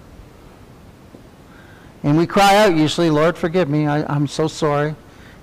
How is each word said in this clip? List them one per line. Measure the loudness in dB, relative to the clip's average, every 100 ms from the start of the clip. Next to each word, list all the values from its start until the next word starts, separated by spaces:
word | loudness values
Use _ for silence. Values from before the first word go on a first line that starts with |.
| -20 -20 -20 -20 -20 -20 -20 -20 -20 -20 -20 -20 -20 -20 -20 -20 -20 -20 -20 -6
And | -2 0
we | 0
cry | 2 4 6
out | 4
usually, | 2 0 0 0
"Lord, | 2 0 -2
forgive | -4 -2 -2
me, | -2 -2
I, | -2 -4
I'm | -4 -4
so | -4 -6
sorry." | -4 -2 -2 -4 -8 -18 -20 -20 -12